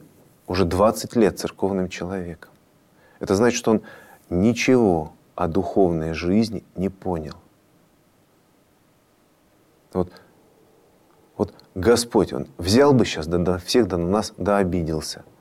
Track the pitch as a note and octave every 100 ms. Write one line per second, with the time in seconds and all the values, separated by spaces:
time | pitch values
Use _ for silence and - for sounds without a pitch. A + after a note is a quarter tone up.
0 | - _ _ _ - F#2 F2 F#2 G#2+ -
1 | - A#2+ G2 E2 - - F#2+ G2 F2+ -
2 | F2 F#2+ F2 E2 - _ _ _ _ _
3 | _ - G2+ G2 A#2+ A#2+ A#2+ G#2+ - -
4 | - - - F2 A2 A#2+ - B2+ G#2+ E2+
5 | D2+ - _ - F2 G2 F#2 G#2+ F2+ E2
6 | D#2+ D#2+ F2 G2+ A2+ G2+ - - F#2+ F#2+
7 | F#2+ E2+ D2+ - _ _ _ _ _ _
8 | _ _ _ _ _ _ _ _ _ _
9 | _ _ _ _ _ _ _ _ _ F#2
10 | F2 - _ _ _ _ _ _ _ _
11 | _ _ _ - G2+ - _ F#2 F2+ A#2
12 | A#2+ A2+ E2+ C2+ C#2 - F#2 A#2 C#3+ C3
13 | F#2+ - D#2 F2 F2 F2+ - B2 G2 F2+
14 | E2+ G#2 G#2 - F#2+ G2+ F#2 F2 D#2+ D#2
15 | - - - _